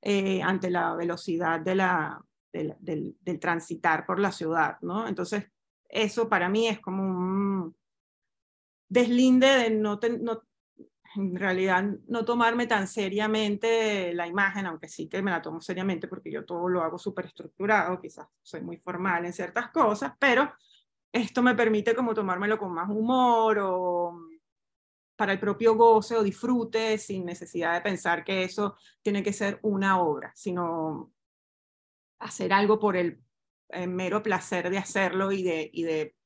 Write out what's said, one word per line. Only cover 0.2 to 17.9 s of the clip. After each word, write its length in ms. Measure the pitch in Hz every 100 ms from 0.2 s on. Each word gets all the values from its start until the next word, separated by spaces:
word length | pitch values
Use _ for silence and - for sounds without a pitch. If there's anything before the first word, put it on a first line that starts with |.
| 196 190
ante 280 | 170 190 185
la 240 | 180 170
velocidad 640 | 165 170 170 - 165 175 165
de 140 | 160
la, 480 | 190 185 180 151 143 - _ _
del, 240 | 170 156 -
del, 380 | - 156 156 -
del 200 | - 175
transitar 680 | - 170 - 165 175 160 -
por 140 | 185
la 120 | 202
ciudad, 460 | 185 160 165 151 -
¿no? 240 | 175 190 226
Entonces, 380 | 185 180 208 196 _ _ _ _
eso 400 | - 220 220 226
para 200 | 208 175
mí 200 | 208 226
es 120 | 214
como 220 | - 190
un 760 | 190 185 185 190 202 196 165 - _ _ _ _ _ _ _ _ _ _ _
deslinde 580 | 208 240 240 262 254 262
de 240 | 269 233
no 280 | 220 214 208
ten-, 240 | 233 233
no, 200 | 233 226 _ _ _ _ - _ _ 202
en 180 | 196
realidad 480 | 180 190 185 190 185 202 208 -
no 160 | 233
tomarme 420 | 226 240 233 233 240
tan 200 | 220 190
seriamente 1300 | - 196 202 214 214 214 202 226 226 220 208 180
la 120 | 175 170
imagen, 400 | 180 196 196 190
aunque 220 | 160 160
sí 200 | - 160
que 140 | 190
me 80 | 196
la 120 | 170
tomo 180 | 160 165
seriamente 480 | - 180 190 175 -
porque 220 | - -
yo 140 | 147
todo 240 | 147 175 175
lo 140 | 180
hago 160 | 165 170
súper 280 | - 185 180
estructurado, 760 | - 160 _ 202 214 170